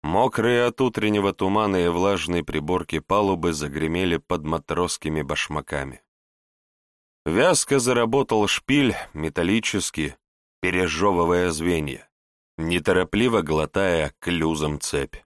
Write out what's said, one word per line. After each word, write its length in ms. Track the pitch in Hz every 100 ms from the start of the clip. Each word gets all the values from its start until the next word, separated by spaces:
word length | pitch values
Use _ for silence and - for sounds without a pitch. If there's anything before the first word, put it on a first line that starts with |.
Мокрые 600 | 73 92 127 - 117 120
от 160 | 120 -
утреннего 540 | 131 110 107 104 98
тумана 500 | 95 95 104 107 95
и 60 | 87
влажной 560 | 85 95 98 - 87 76
приборки 540 | 78 73 90 82 80
палубы 520 | - 101 101 90 87
загремели 640 | 76 73 69 78 85 92 82
под 300 | _ 90 76
матросскими 760 | 80 - 78 87 - 80 78
башмаками. 800 | 71 76 - 76 - 73 67 64 _ _ _ _ _ _ _ _ _ _ _ _ 76
Вязко 540 | 87 165 165 - 139
заработал 680 | 120 120 113 135 127 110 104
шпиль, 480 | - - 143 131 92 -
металлически, 1000 | 76 78 76 87 110 110 101 - - 73 - _ _ _ _
пережёвывая 920 | 92 92 90 80 101 87 85 87 90
звенья, 580 | 78 85 82 73 64 - _ _ _ _ -
неторопливо 840 | 160 90 - 90 92 104 123 110
глотая 720 | 78 78 76 98 98 85 71 _
клюзом 600 | - 87 80 78 76 73
цепь. 380 | - 73 67 -